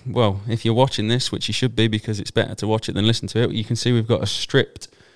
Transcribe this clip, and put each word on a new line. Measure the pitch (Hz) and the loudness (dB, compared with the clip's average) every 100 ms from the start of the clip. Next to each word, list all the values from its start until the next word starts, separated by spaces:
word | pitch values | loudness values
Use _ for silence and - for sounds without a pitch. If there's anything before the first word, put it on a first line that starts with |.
| 127 | -6
well, | 113 110 98 110 | 2 2 0 -2
if | 113 113 | -2 2
you're | |
watching | 113 135 - 107 | 4 2 2 0
this, | 120 - | 0 -2
which | - - | -4 -4
you | |
should | 110 127 113 | -2 0 2
be | 113 | 2
because | 107 - 104 | 2 -2 -6
it's | - | -2
better | - - 107 | -2 -2 -2
to | 104 | -2
watch | 110 - | -2 -2
it | |
than | 95 107 | 0 2
listen | 117 101 | 2 0
to | 110 | 0
it, | 120 | 0
you | 110 | -2
can | 107 117 | -4 -2
see | - | 2
we've | 120 110 | 2 2
got | 113 | 0
a | 107 | 0
stripped | - - 135 - - - _ _ | -4 0 2 0 -6 -18 _ _